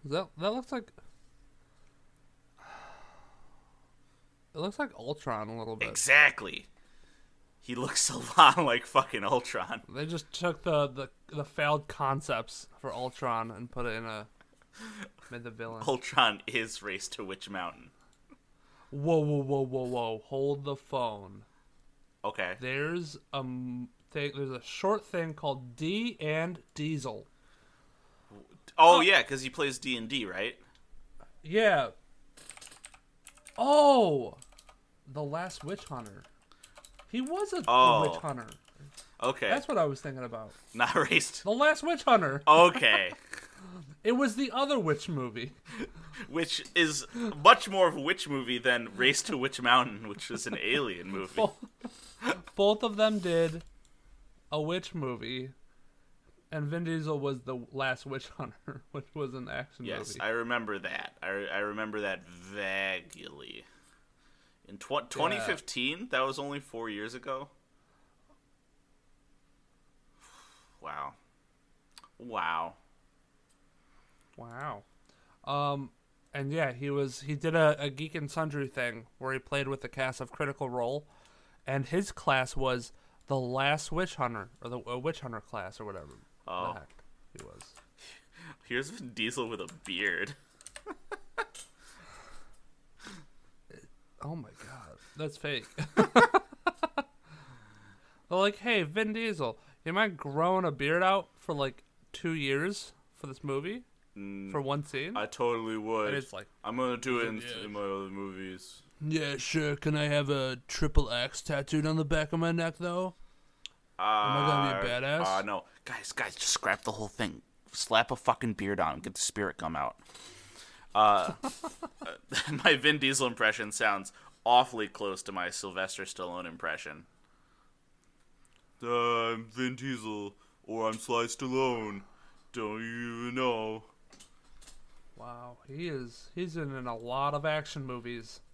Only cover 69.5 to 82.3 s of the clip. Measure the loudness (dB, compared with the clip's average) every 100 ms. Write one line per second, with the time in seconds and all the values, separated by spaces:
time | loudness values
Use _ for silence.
69.5 | _ _ _ _ _ _ _ -20 -20 -20
70.5 | -20 _ _ -8 -6 -8 -10 _ _ _
71.5 | _ _ _ _ -20 -20 _ -8 -4 -2
72.5 | -2 -4 -10 _ _ _ _ _ _ _
73.5 | _ _ _ _ -20 _ _ _ -18 -16
74.5 | -10 -8 -10 -14 _ _ _ _ _ -4
75.5 | -2 0 -2 -6 _ _ _ _ -6 -4
76.5 | 0 -2 -2 -4 -2 -2 -6 -8 -2 2
77.5 | 6 6 6 -2 -4 -8 -6 -6 -4 -4
78.5 | -2 -4 -2 -4 -4 -14 _ -4 -4 -2
79.5 | -2 -2 -4 -8 -4 -4 -4 -10 -4 -4
80.5 | -2 -4 -2 -2 -4 -8 -20 -20 -20 _
81.5 | _ -2 -2 0 0 -2 -4 2